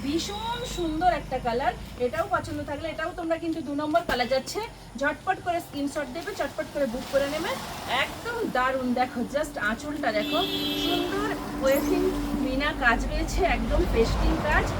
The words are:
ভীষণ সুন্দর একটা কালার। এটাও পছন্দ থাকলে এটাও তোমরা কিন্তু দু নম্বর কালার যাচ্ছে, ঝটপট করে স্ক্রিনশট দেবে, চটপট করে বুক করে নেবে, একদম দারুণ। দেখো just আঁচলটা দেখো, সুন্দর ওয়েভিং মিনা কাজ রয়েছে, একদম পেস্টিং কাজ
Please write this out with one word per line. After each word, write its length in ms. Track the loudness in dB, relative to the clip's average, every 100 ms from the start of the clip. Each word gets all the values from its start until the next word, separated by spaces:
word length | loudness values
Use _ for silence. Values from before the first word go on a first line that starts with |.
ভীষণ 540 | 0 -2 -2 -4 -2 -2 -4 -2
সুন্দর 340 | -2 4 4 2
একটা 180 | -2 -2 0
কালার। 260 | 2 0 -2 -10 -4 -2
এটাও 200 | 0 0
পছন্দ 240 | -2 -2 -6 -4
থাকলে 160 | -4 -4
এটাও 160 | -4 -6 -4
তোমরা 160 | -2 -2
কিন্তু 140 | 0 -4 -2
দু 40 | -2
নম্বর 200 | 2 2 2
কালার 200 | 0 2
যাচ্ছে, 260 | 0 0 -6 -6 -10 -14 -2
ঝটপট 380 | 0 0 -2 -2 0
করে 120 | -2 -4
স্ক্রিনশট 420 | -4 -2 -2 -4 -6
দেবে, 140 | -6 -4
চটপট 260 | -4 -4 -4
করে 120 | 0 0
বুক 120 | -2 0
করে 140 | 2 2
নেবে, 160 | 0 -2 -4 -6 -8 -2 0
একদম 320 | 0 -4 -6 -2 0 2
দারুণ। 300 | 2 2 0 2
দেখো 220 | 0 0 -2
just 200 | -2 -2 -2 -2
আঁচলটা 400 | -2 -4 -2 0 0
দেখো, 200 | 2 0 0 0 -2 0
সুন্দর 440 | 0 2 0 0 -2 -2 -4 0
ওয়েভিং 400 | 4 4 4 2 2 0 -2 0
মিনা 260 | 0 2 0 4
কাজ 140 | 4 4 2
রয়েছে, 280 | 0 0 2 2 2
একদম 240 | 2 2 4
পেস্টিং 380 | 4 4 4 4 2 4
কাজ 180 | 2 2